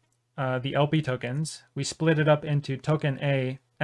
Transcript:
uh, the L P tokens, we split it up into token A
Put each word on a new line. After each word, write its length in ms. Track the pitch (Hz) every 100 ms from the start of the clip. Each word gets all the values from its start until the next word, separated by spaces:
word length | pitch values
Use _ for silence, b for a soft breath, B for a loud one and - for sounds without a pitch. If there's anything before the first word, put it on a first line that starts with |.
| _ _ _ -
uh, 220 | 131 127
the 160 | 135
L 140 | 135 147
P 120 | 156
tokens, 600 | 147 127 120 139 156 - -
we 100 | 139
split 340 | 139 - 160 156
it 100 | 151
up 160 | 147
into 320 | 151 147 143 131
token 420 | - 156 147 131
A 380 | 143 135 127 139 _ _